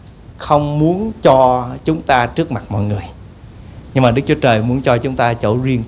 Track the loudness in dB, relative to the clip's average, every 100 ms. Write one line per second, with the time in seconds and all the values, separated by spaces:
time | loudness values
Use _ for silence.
0 | -20 -20 -20 -12 0 0 0 0 0 0
1 | -6 0 4 6 4 2 -4 -6 -4 -4
2 | 0 0 0 -4 -4 -6 -6 -4 -4 -4
3 | -8 -16 -20 -20 -20 -20 -20 -20 -4 2
4 | 2 2 0 2 2 2 0 -2 0 0
5 | -2 -2 -2 0 -2 0 -2 -2